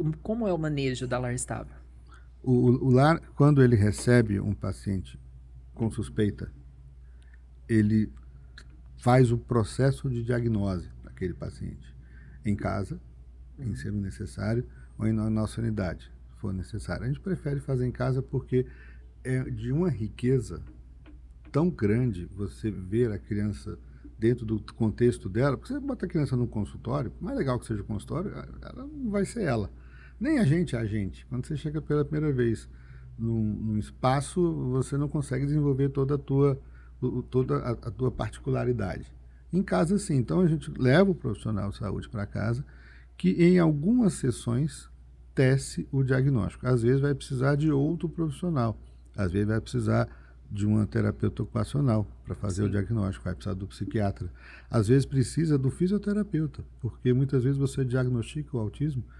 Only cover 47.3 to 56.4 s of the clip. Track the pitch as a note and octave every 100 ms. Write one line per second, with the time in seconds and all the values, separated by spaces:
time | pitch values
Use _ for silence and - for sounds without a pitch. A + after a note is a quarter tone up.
47.3 | C3 C3+ C#3+ D#3 C#3+ D3 E3+ E3+ D#3+ D#3+
48.3 | C3+ F3+ C#3+ A2+ G#2 - - - - F#2+
49.3 | F#2+ G#2 A2 A2+ B2 A2 A2+ A2+ - -
50.3 | - - G#2 G#2 G#2+ G#2 A2+ G#2 G2+ G#2+
51.3 | - - A2 A2 C#3+ C#3 A2 G2 - -
52.3 | F#2 G#2 F#2 G#2 G2 F#2+ A2+ G2 - F2+
53.3 | F2+ G2+ F#2 G2 - G2 A2+ G2+ - F2+
54.3 | - - - - A#2+ G2+ C3+ C3+ C3+ B2
55.3 | - D#3+ C#3+ C3 - F3+ G3+ G3+ G3+ G#3
56.3 | D3+